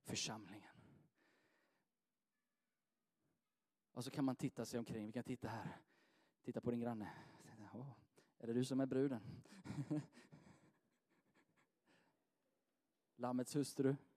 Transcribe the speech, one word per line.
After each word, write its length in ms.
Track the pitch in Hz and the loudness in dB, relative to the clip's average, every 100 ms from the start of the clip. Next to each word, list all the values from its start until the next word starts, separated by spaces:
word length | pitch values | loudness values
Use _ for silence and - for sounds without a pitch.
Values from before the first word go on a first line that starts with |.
församlingen. 680 | - 101 - 110 95 104 - - - - - _ _ _ _ _ _ _ _ _ _ _ _ _ _ _ _ _ _ _ _ _ _ _ _ _ _ _ _ | -2 -2 -2 -4 -8 -14 -14 -20 -20 -20 -20 _ _ _ _ _ _ _ _ _ _ _ _ _ _ _ _ _ _ _ _ _ _ _ _ _ _ _ _
Och 120 | - | -8
så 80 | 123 | -4
kan 140 | 151 135 | 2 2
man 100 | 123 | 2
titta 300 | 135 - 113 | -2 -2 -2
sig 140 | 123 | -2
omkring. 260 | 113 117 107 | -2 -4 -4
Vi 60 | |
kan 120 | 120 | -4
titta 240 | 117 127 113 | -4 -4 -4
här. 300 | 113 - - - _ _ _ _ _ | -4 -6 -10 -16 _ _ _ _ _
Titta 200 | - 117 | -6 -2
på 100 | 123 | 0
din 80 | 120 | 0
granne. 320 | 117 113 98 - - - - 113 101 | 0 -2 -6 -10 -16 -18 -18 -16 -14
Åh, 140 | - 135 120 - - _ _ | -10 -10 -12 -20 -20 _ _
är 80 | 117 | 2
det 60 | |
du 120 | 117 127 | 2 4
som 140 | 131 | 2
är 60 | 135 | 4
bruden? 360 | 147 143 120 - - - - - - 139 | 4 4 2 -6 -12 -14 -14 -6 -4 0
<laughs> 120 | 151 139 - - - - - - _ _ _ _ _ _ _ _ _ _ _ _ - _ _ _ _ _ _ _ _ _ _ _ - | 0 -2 -16 -20 -20 -20 -20 -20 _ _ _ _ _ _ _ _ _ _ _ _ -20 _ _ _ _ _ _ _ _ _ _ _ -2
Lammets 400 | 123 127 123 147 | 2 2 4 4
hustru. 400 | 135 - 135 139 - | 4 6 6 6 -2